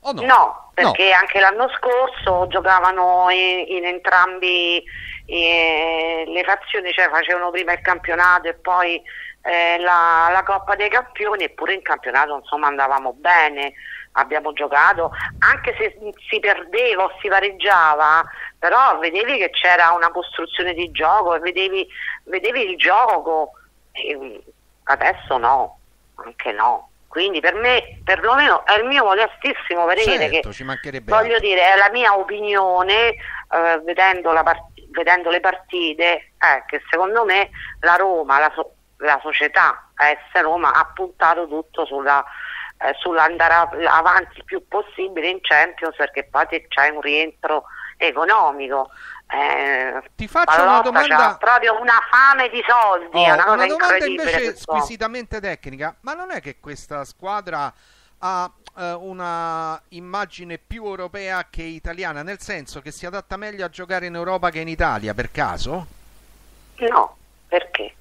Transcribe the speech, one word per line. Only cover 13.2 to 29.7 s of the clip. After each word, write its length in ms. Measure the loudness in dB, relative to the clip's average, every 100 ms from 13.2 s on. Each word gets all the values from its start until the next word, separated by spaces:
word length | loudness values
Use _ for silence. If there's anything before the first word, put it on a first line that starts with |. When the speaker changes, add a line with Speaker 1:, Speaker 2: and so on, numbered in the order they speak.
| 2 4 2 -2 -8 -10 -18 -18 -6 -2
Speaker 2:
abbiamo 360 | -2 -2 -4
giocato, 580 | -6 0 4 4 4 -2 -4 -10 0
anche 340 | 2 2 -2 -4
se 220 | -6 -6 -16 -16 -6
si 80 | -2
perdeva 640 | 0 -2 -2 -2 0 0
o 140 | -2 -2
si 80 | 0
pareggiava, 960 | 2 0 -2 2 6 6 4 4 4 2 -8 -16 _
però 360 | 2 4 4 2
vedevi 400 | -2 -2 -2 -2
che 120 | -2
c'era 400 | 0 4 6 6
una 200 | 4 2
costruzione 640 | 0 -8 -8 -8 -4 -4
di 180 | -4 -8
gioco 420 | -2 2 2 2
e 60 | -2
vedevi, 460 | -2 -4 -4 -4 -6 -10 -12 -12
vedevi 460 | -8 -4 -4 -2 -4
il 60 | 0
gioco, 760 | 2 4 4 2 0 -2 -4 -8 _ _ _
e 500 | -12 -10 -8 -10 -16 -20 _ _ _
adesso 520 | -2 0 0 -2 -4 -2
no, 420 | 2 2 0 -8 _ _ _
anche 380 | -20 -18 -10 -8
no. 380 | -2 0 0 -6 _ _
Quindi 320 | -6 -4 -2
per 140 | -2
me, 460 | -2 0 0 -2 -14
perlomeno, 600 | -4 -2 2 2 4 2
è 140 | 2 2
il 80 | 2
mio 180 | 2
modestissimo 800 | 2 2 0 -2 -6 -6 -6